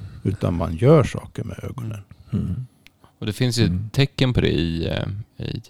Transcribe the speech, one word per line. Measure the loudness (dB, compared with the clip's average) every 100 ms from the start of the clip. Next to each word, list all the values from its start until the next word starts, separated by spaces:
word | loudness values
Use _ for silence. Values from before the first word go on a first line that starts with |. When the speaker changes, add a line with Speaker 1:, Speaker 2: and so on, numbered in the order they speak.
| -16 -6
Speaker 1:
Utan | -4 -2 -2 -2
man | -2 2
gör | 6 6
saker | 4 -2 -10 -10
med | -10 -10
ögonen. | -10 -8 -8 -10 -14 -20 -4
Speaker 2:
Mm. | -2 -2 -4 -8 _ -20 _ -20 -8
Speaker 3:
Och | -4
det |
finns | 0 0 2
ju | 2
Speaker 2:
Mm. | 2 0
Speaker 3:
tecken | 0 2 2 2
på | 4
det | 2
i, | 2 0 -2 -2
eh, | -2 -4 -6 -10 -10 -8
i, | -8